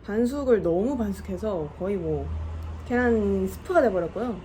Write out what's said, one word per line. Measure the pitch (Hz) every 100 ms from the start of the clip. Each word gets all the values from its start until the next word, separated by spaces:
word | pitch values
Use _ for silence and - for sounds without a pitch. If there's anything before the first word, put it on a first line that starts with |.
반숙을 | - 208 240 285 262 214
너무 | 165 170 233 269
반숙해서 | 208 190 - 180 214 185 151 -
거의 | 185 202
뭐 | 160 147 135 - - - - - -
계란 | 247 247 226 202 196 190
스프가 | - - 349
돼버렸고요. | 247 185 165 180 247 190